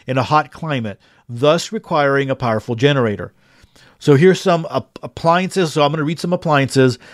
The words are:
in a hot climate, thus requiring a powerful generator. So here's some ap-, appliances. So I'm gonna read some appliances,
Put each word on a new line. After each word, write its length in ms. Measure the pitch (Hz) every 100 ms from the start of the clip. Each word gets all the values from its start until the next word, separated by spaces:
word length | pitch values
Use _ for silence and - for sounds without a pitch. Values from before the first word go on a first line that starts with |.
| -
in 120 | 131
a 60 |
hot 300 | 113 151 147
climate, 480 | - 160 135 110 - _ _ -
thus 420 | 120 147 165 -
requiring 580 | 220 - 160 139 139 135
a 60 | 131
powerful 400 | 123 110 - 113
generator. 580 | 139 139 113 98 - _ _ _ _ _ _ _
So 160 | - 135
here's 240 | 185 180
some 280 | 196 170 -
ap-, 300 | 131 - -
appliances. 720 | 143 - 165 175 185 190 165
So 100 | 151
I'm 80 | 143
gonna 120 | 160
read 160 | 147 165
some 140 | 175
appliances, 640 | 180 165 143 135 135 131 120 -